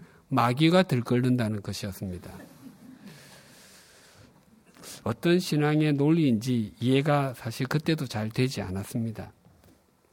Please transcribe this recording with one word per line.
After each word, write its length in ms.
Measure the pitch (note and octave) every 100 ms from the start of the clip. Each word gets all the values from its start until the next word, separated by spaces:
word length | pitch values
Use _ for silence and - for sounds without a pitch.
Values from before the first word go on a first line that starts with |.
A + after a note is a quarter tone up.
| - - -
마귀가 560 | B2+ A#2+ B2+ D#3+ F3+
들끓는다는 800 | F#3 B2+ A#2+ B2 B2+ B2 A2 G#2+
것이었습니다. 680 | G2+ G2 G#2 F#2 G2 F2 - - - - - - - - - - - - - - - - - - - - - _ _ _ _ - - -
어떤 360 | G#2+ A2+ E3+ F3
신앙의 560 | F3+ D3+ D3 D3+ D3+
논리인지 800 | C#3 C#3+ E3+ D3 A2 B2 A#2+ G#2 -
이해가 540 | A#2+ C3+ D3+ C#3+ C3+
사실 320 | A#2 B2 - C3
그때도 400 | D3+ D#3+ D#3+ C3+
잘 220 | A2 G#2+
되지 340 | A#2+ B2+ A#2+
않았습니다. 720 | F#2+ F#2+ G2+ B2 A2+ G#2+ - - _ _ - _ _ _ _